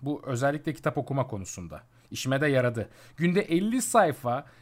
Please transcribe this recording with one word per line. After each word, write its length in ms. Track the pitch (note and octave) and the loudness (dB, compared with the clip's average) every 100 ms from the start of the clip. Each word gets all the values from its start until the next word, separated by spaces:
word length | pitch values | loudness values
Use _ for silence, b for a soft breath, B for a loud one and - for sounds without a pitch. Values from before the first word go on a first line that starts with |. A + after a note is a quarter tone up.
Bu 200 | C3 D3 - | -6 -6 -4
özellikle 480 | A#2+ C#3 D3 D3+ | 0 0 0 -4
kitap 240 | C3 - - | -4 -2 -2
okuma 300 | B2+ C3+ B2+ | -2 -2 -2
konusunda. 540 | G#2 F#2 - F2 D2+ - b b | -4 -10 -12 -12 -14 -20 b b
İşime 300 | - C3 C3+ | -6 -2 2
de 60 | D3+ | 4
yaradı. 420 | C3+ B2 A2+ G#2 b b - | 4 2 0 -6 b b 0
Günde 240 | E3+ F3+ | 2 2
elli 400 | F#3+ E3 G#3 B3+ | 2 0 2 -2
sayfa 640 | - A#3 F3+ C3 A#2+ B2 - B | 2 4 4 2 -2 -4 -6 B